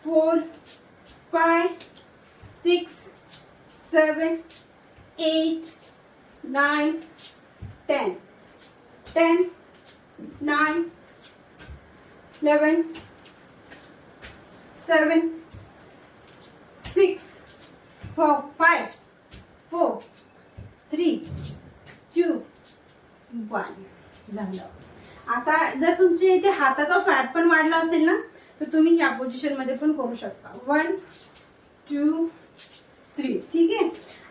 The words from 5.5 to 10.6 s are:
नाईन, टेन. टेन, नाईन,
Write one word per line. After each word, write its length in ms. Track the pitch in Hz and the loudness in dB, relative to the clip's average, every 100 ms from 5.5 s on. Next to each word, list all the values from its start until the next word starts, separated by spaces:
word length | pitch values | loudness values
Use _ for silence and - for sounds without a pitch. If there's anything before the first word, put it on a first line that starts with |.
| 320 - - - - _ _ - - | -4 -8 -18 -20 -20 _ _ -20 -18
नाईन, 560 | - 269 285 302 302 330 - - - - _ _ - - - | -6 0 0 2 0 -2 -10 -20 -20 -20 _ _ -20 -10 -4
टेन. 220 | 277 214 180 - - - - - - _ - - 330 | -2 -2 -6 -14 -20 -20 -20 -20 -20 _ -20 -4 2
टेन, 280 | 330 339 359 - - - - - _ - - - | 4 4 2 -6 -20 -20 -20 -20 _ -20 -20 -8
नाईन, 480 | 294 294 | -2 0